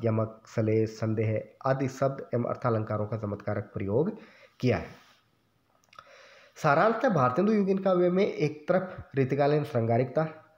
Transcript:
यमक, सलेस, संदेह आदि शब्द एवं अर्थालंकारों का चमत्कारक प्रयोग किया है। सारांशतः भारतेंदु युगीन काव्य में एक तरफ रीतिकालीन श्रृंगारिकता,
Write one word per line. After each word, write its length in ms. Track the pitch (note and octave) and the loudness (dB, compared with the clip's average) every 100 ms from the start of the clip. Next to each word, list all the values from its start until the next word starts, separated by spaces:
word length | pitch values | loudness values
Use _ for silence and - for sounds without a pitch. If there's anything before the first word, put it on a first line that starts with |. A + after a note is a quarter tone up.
यमक, 400 | A2+ A2 A2 - - - | 0 0 -2 -6 -8 -2
सलेस, 440 | A2 A2 A2 - | 2 2 0 -2
संदेह 440 | A2+ A2 A2 G#2+ - - C3 | -4 0 0 -2 -6 -6 -2
आदि 220 | C3+ C3+ | -2 -2
शब्द 380 | - C#3 C#3+ - | -2 -2 -2 -4
एवं 100 | A#2+ | -4
अर्थालंकारों 640 | A#2+ - B2+ A2 G#2+ G#2+ G#2+ | -2 -2 0 0 -2 -4 -4
का 100 | A2 | -4
चमत्कारक 540 | G#2+ G2+ - G#2 G2+ | -6 -6 -6 -6 -6
प्रयोग 440 | A2 G2 G#2+ F3 - - - - - | -6 -2 0 0 -4 -14 -20 -20 -4
किया 180 | B2+ G2 | 0 0
है। 100 | - - - _ _ _ _ _ _ _ _ - - - - - - - | -4 -14 -20 _ _ _ _ _ _ _ _ -20 -20 -20 -20 -20 -20 -2
सारांशतः 460 | D#3 C#3+ G#3 A#3 C4+ | 2 4 4 2 2
भारतेंदु 420 | E3+ B2 D3 G3+ | 4 2 2 2
युगीन 260 | G#3+ F#3+ G3 | 2 2 0
काव्य 320 | F#3+ F3+ F3 | 2 2 2
में 180 | F3+ G#3 | 2 0
एक 400 | - D3+ D3 - | 0 -4 -4 -2
तरफ 400 | F3+ F#3 - - C#3 | -2 -2 -10 -6 -2
रीतिकालीन 480 | C3 C#3 C#3+ D3+ | 0 2 2 2
श्रृंगारिकता, 920 | C#3+ A#2+ A2+ A#2 C3 D3+ D#3 - - | 0 -2 2 2 2 0 -2 -6 -20